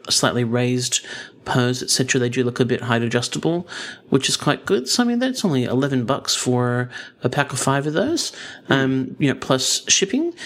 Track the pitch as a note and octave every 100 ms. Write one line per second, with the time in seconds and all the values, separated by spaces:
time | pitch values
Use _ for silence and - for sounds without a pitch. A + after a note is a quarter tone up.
0 | - - B2+ A#2 A#2 A#2+ B2 B2+ B2+ -
1 | - - - - - C3 B2 B2+ - -
2 | C3 C3+ B2 B2 A#2+ A#2+ A#2+ A#2+ A2+ A#2
3 | A#2 A#2+ - - D#3+ E3+ F#3 - - -
4 | - C#3 - - - - - G#3 B3+ -
5 | A#3+ A#3+ C4 B3+ G3 C3+ B2 B2 C#3 C3
6 | A2 C#3 - - B2+ B2 B2 B2 B2 -
7 | - - - D3 C#3 B2+ - C#3 D3+ D#3+
8 | B3 E4+ - - - - - C3+ C3 C3
9 | C3 - C#3+ B2+ - C3 - - - -
10 | F#3+ C4 E4+ -